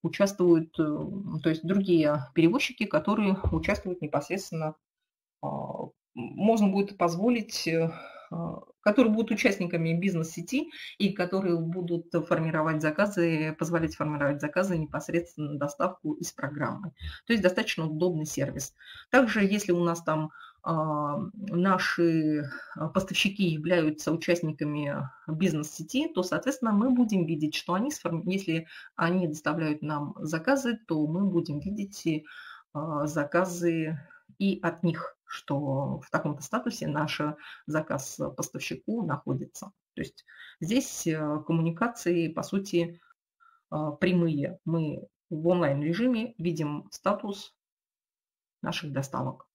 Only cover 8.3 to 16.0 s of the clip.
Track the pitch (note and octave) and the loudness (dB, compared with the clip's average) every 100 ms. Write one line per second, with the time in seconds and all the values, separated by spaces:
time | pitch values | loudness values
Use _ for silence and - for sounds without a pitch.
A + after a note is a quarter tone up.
8.3 | E3+ E3 - - _ - G#3 A3+ G#3+ A3+ | -6 -6 -8 -14 _ 2 6 6 6 2
9.3 | G#3 - G3 F3 E3+ E3 E3+ F#3+ E3+ E3 | 2 2 2 -2 0 2 2 2 0 -4
10.3 | - E3+ C4 E4+ - - - G3 G3 F3 | -6 -4 -4 -4 -10 -16 0 0 2 0
11.3 | F#3+ G3 E3+ E3 F3+ F3 E3+ - E3+ D#3 | 2 2 2 0 -2 -2 -2 0 -2 2
12.3 | F3+ D#3+ D#3+ D#3 D#3 D#3 D3+ G#3 G3+ E3+ | 2 2 0 2 2 0 2 0 4 2
13.3 | D#3+ D#3 D#3 D#3+ E3+ D#3+ - D3+ D3+ C#3+ | 2 0 -2 0 0 0 -2 -4 0 0
14.3 | C#3+ D3 F3+ G3 E3+ D3+ E3 - E3+ E3+ | 0 -2 0 0 0 -2 -6 -2 -2 -2
15.3 | - D3 D3 C#3+ - F3+ F#3 | -8 -6 -4 -4 -2 -2 -2